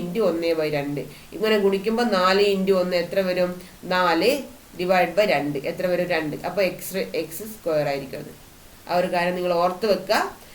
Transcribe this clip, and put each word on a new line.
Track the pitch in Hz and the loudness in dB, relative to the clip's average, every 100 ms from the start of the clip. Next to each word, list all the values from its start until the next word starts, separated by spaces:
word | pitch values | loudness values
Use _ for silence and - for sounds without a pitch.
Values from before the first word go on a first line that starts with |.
into | 175 180 | -2 0
ഒന്ന് | 202 165 170 | 0 2 0
by | 160 156 | 0 0
രണ്ട്. | 147 143 143 - - - | -2 -2 -6 -8 -14 -14
ഇങ്ങനെ | 170 214 214 | -4 0 2
ഗുണിക്കുമ്പോ | 196 196 214 226 | 2 0 0 0
നാല് | 240 190 185 196 202 | 2 2 4 4 4
into | 196 190 | 2 2
ഒന്ന് | 190 180 180 | 2 2 0
എത്ര | 170 190 | 0 -2
വരും? | 185 180 180 180 - - | 0 0 0 -2 -14 -14
നാല് | 175 185 180 165 196 285 247 - - - | -2 0 2 4 2 0 -4 -16 -16 -6
divide | 180 185 175 190 | 2 4 4 2
by | |
രണ്ട്. | 208 147 143 143 | 2 2 0 -4
എത്ര | 139 180 180 | -4 -2 0
വരും? | 175 | 0
രണ്ട്. | 175 165 156 147 - | 2 0 -2 -4 -4
അപ്പൊ | 180 | 0
എക്സ്, | 185 180 - 185 | 0 -2 -8 -6
എക്സ് | - - 156 - | -4 -4 -6 -8
സ്ക്വയർ | 220 214 170 156 143 | -12 -8 -2 0 0
ആയിരിക്കും | 139 135 - | -2 -6 -12
അത്. | 151 - - - - - - | -14 -16 -20 -20 -20 -16 -2
ആ | 175 | 0
ഒരു | 180 | 2
കാര്യം | 175 175 | 2 0
നിങ്ങൾ | 180 180 | 0 0
ഓർത്ത് | 170 180 180 226 | 2 2 0 0
വെക്കുക. | 180 - 233 381 - - | 0 2 0 0 -6 -20